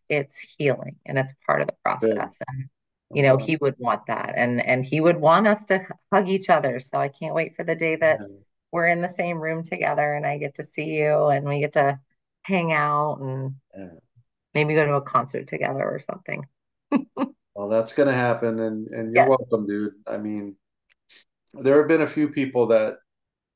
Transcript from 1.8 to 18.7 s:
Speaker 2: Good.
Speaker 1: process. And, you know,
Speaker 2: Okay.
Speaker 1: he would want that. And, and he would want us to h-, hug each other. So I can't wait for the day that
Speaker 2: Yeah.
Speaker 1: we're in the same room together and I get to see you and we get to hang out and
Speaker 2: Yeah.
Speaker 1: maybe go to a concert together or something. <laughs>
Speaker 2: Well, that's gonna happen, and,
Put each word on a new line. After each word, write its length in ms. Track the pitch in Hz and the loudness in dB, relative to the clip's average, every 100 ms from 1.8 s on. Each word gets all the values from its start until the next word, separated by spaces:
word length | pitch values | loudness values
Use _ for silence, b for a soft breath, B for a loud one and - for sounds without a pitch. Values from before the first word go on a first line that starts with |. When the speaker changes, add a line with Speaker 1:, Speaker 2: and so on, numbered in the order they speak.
| - 92 | -4 -2
Speaker 2:
Good. 220 | 110 107 | 0 0
Speaker 1:
process. 160 | - - - | -4 -10 -12
And, 200 | 131 135 _ _ _ _ | -10 -12 _ _ _ _
you 100 | 139 | 2
know, 120 | 139 | 4
Speaker 2:
Okay. 120 | 131 135 | 4 2
Speaker 1:
he 100 | 160 | -2
would 200 | 139 127 | -2 -2
want 280 | 120 107 - | -2 -4 -4
that. 280 | 110 - - | -6 -6 -2
And, 240 | 120 120 | 0 0
and 200 | - 127 | 0 -2
he 160 | 135 151 | 0 2
would 160 | 165 160 | 4 4
want 280 | 151 170 214 | 4 6 4
us 180 | 208 - | 2 0
to 80 | 190 | -2
h-, 40 | 190 - - | -2 -16 0
hug 160 | 196 185 | 0 2
each 220 | 190 190 | -2 2
other. 300 | 160 139 120 | 2 2 -4
So 180 | - 143 | -6 -4
I 100 | 143 | -4
can't 260 | - 156 | -6 -6
wait 220 | 160 160 - | -4 -4 -6
for 80 | |
the 100 | 170 165 | -4 -2
day 200 | 165 160 | -2 2
that 240 | 160 127 | 2 2
Speaker 2:
Yeah. 60 | 101 98 _ _ - | -4 -18 _ _ -8
Speaker 1:
we're 160 | 170 170 | 0 2
in 140 | 170 | 2
the 60 | 175 | -2
same 320 | 180 175 170 | -4 -4 -4
room 220 | 156 160 | -4 -6
together 520 | 165 180 151 147 147 | -6 -4 -2 0 0
and 120 | 147 147 | -2 -4
I 120 | 147 | -4
get 180 | 147 - | -8 -10
to 80 | |
see 200 | 147 - 156 | -14 -8 -6
you 400 | 156 151 151 151 | -2 2 2 2
and 180 | 143 143 | 2 0
we 120 | 143 | -2
get 140 | 147 | 0
to 260 | 156 139 139 _ _ _ _ | 2 2 0 _ _ _ _
hang 300 | - 190 165 | -2 0 0
out 460 | 156 147 147 151 143 | 0 0 0 -2 -4
and 360 | 139 131 135 135 _ 98 | -6 -6 -8 -10 _ -18
Speaker 2:
Yeah. 140 | 90 82 _ _ _ _ _ | -18 -18 _ _ _ _ _
Speaker 1:
maybe 200 | 151 151 | -2 2
go 120 | 156 147 | 2 2
to 80 | |
a 80 | 143 | 0
concert 460 | 139 123 123 - - | 0 -2 -2 -8 -8
together 360 | 156 - 135 - | -6 -4 -2 -4
or 120 | - | -4
something. 460 | - 190 - - 143 _ _ _ - | -8 -12 -10 -12 -12 _ _ _ -2
<laughs> 460 | 285 - - 285 - _ | -2 -2 -6 -8 -8 _
Speaker 2:
Well, 140 | 101 104 | -8 0
that's 240 | 110 113 | 0 0
gonna 200 | - 139 | 2 2
happen, 440 | 127 123 117 117 113 | 2 0 0 -2 -2
and, 280 | 113 | -4